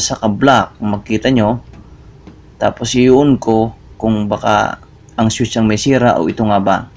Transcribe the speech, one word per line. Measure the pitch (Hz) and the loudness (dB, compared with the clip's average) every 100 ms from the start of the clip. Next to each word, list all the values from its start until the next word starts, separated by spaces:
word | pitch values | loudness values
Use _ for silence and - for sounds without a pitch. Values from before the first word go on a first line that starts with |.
saka | - 139 110 | -2 -4 -4
black. | 101 135 123 92 - | 0 2 2 0 -6
Makita | 107 104 - 110 131 | -6 -6 -4 -2 0
nyo. | 127 107 117 - - - - - - - - - - | 2 0 -2 -8 -20 -20 -20 -20 -20 -20 -20 -20 -4
Tapos | 104 - 117 127 | -4 -4 -4 2
i-on | 127 131 147 127 | 4 4 4 2
ko | - 110 113 - - - | 0 0 0 -6 -20 -6
kung | 113 107 104 | -2 -2 -2
baka | 104 117 104 104 - - - - - | -4 0 0 0 -6 -16 -20 -10 -2
ang | 113 | -2
switch | - 117 117 | -2 -4 0
ang | |
may | 110 107 | 0 0
sira | 143 131 120 - | 0 2 2 2
o | 82 | -2
ito | - | -2
nga | 110 101 | 0 0
ba. | 98 92 - | 0 -2 -4